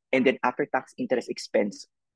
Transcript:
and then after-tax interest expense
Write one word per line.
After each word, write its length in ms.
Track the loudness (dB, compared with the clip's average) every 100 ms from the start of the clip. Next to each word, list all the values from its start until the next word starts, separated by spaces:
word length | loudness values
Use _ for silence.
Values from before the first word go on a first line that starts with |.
| _
and 80 | 2
then 160 | 4 2 0
after-tax 480 | -2 -2 -4 -6 -8
interest 240 | -2 -2 -2
expense 640 | -8 -4 0 0 -4 -16 _ _